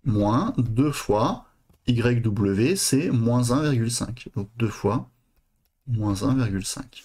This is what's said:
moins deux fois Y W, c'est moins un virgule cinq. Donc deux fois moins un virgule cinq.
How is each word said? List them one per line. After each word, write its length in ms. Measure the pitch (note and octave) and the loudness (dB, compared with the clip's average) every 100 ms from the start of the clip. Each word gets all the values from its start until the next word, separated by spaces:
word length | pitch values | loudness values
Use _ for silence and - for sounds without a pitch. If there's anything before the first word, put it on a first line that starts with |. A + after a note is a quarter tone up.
moins 520 | C#3 G#2 G#2 A#2+ A3+ F#3+ | 0 0 2 0 2 2
deux 340 | A#2 A2+ D3 | 2 2 2
fois 540 | C#3+ - G#2 C3+ B3 - _ _ _ - | 0 0 2 2 -2 -10 _ _ _ 0
Y 380 | A#2 A#2 B2 | 2 2 2
W, 520 | A2+ G2+ G2 G2 B2+ F#3+ | 0 0 2 2 2 0
c'est 360 | - C3+ E3 | 0 0 2
moins 400 | B2 A2+ A#2+ A#2+ | 0 2 2 2
un 100 | C3 | 0
virgule 300 | D3+ B2 A2+ | 2 0 0
cinq. 380 | A#2+ G#2 A#2+ - - | -4 -6 -10 -10 -8
Donc 140 | G2+ - | -10 -4
deux 100 | A2+ | -4
fois 440 | - A2 A#2+ - _ _ _ _ _ _ _ - | -2 -2 -2 -6 _ _ _ _ _ _ _ -6
moins 380 | A2+ G#2 F#2+ | -4 -2 -2
un 100 | G#2+ | 0
virgule 320 | C3 A2+ F#2+ F#2+ | 0 0 -4 -6
cinq. 380 | - - - | -10 -14 -20